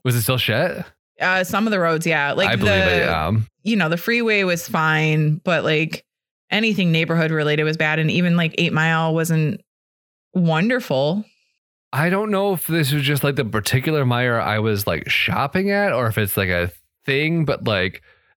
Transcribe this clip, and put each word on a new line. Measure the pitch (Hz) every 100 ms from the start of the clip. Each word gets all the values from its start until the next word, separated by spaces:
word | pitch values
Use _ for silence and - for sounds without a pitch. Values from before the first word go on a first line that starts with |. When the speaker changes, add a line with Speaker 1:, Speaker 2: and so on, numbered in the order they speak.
| 127
Speaker 1:
Was | 120
it |
still | 113 127
shit? | - 113 180 - - - _ -
Speaker 2:
Uh, | 180 185
some | 180 202 226
of |
the | 202
roads, | 170 160 170
yeah. | 156 143
Like | 151 202
Speaker 1:
I | 117
believe | - 98
Speaker 2:
the, | 92 87
Speaker 1:
it, | 65
yeah. | 82 80 113 110 _
Speaker 2:
you | 202 226
know, | 160
the | 170
freeway | - 233 226 208
was | 185 170 -
fine, | 180 156 156 156 156 151 151
but, | - 165 127
like, | 156 160 - - _ _ _ _
anything | 202 220 196 180
neighborhood | 160 165 165 160
related | 160 151 151 156
was | 160
bad. | 156 156
And | 156
even, | 175 180 170
like, | 160 -
Eight | 170
Mile | 156 160 160 165
wasn't | 160 160 160 151 - - _ _ _ _ _ _
wonderful. | 185 170 160 214 254 - 131 147 196 214 _ _ _ _ _ _
Speaker 1:
I | 131 165
don't | 190 214
know | 196 202
if | 180 -
this | 165 139
was | 147
just, | 139 147 143
like, | 139
the |
particular | 113 110 101 131 156 156 127
Meijer | 120 123 117
I | 80 107
was, | 110 101 101
like, | 82 -
shopping | - - 107 135 185 196
at | 202 202
or | 123 117
if | 110
it's, | 101 -
like, | 92
a | 87 85 - _ _ -
thing, | 139 156 165
but, | 143 - 120
like, | 101 92 - - _ _